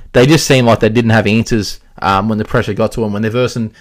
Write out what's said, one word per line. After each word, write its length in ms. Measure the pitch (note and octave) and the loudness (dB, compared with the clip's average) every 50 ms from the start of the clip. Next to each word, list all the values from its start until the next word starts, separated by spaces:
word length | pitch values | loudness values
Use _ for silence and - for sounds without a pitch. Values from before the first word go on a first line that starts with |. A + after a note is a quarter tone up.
| - - - | -16 -4 2
they 140 | B2+ B2 | 2 4
just 200 | C#3+ E3 D3 - | 4 4 2 2
seemed 200 | - C#3+ C3 B2 | 2 2 2 4
like 140 | A#2 A2 - | 2 2 2
they 100 | - G#2+ | 2 0
didn't 200 | A2 A#2+ A#2 A2 | 2 2 2 2
have 160 | A2 A2+ G2+ | 2 2 2
answers, 540 | G#2 G#2+ A2+ A2+ - B2 A2 G2 - - - _ _ _ - - | 2 0 0 0 0 -2 -2 -2 -4 -10 -14 _ _ _ -6 -2
um, 260 | F#2 G2 F#2+ G2 A2 | 0 0 0 0 0
when 80 | A2 | -2
the 80 | G#2+ G#2+ | -4 -4
pressure 300 | - - B2 G#2+ - G2+ | -2 -2 -2 -2 -2 -2
got 180 | G#2 A2 G#2+ - | -2 -2 -4 -2
to 80 | - | -4
them. 140 | A2+ G#2 G2+ | -4 -4 -4
When 80 | G2+ A2 | -4 -4
they're 80 | A2 | -4
versing 440 | G#2+ B2 B2+ A#2 - B2 A2+ G#2+ - _ | -2 -2 -2 -2 -2 -6 -8 -8 -10 _